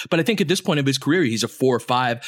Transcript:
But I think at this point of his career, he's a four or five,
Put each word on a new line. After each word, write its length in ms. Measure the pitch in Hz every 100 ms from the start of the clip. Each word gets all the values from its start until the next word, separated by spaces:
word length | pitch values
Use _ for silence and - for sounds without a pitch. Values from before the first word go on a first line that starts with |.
| -
But 80 | 170
I 60 |
think 160 | 160 208
at 80 | 156
this 120 | 190
point 200 | - 151
of 60 | 135
his 120 | 135
career, 240 | 139 175
he's 220 | 139 113
a 40 | 113
four 280 | - 131 117
or 40 |
five, 440 | - 123 123 120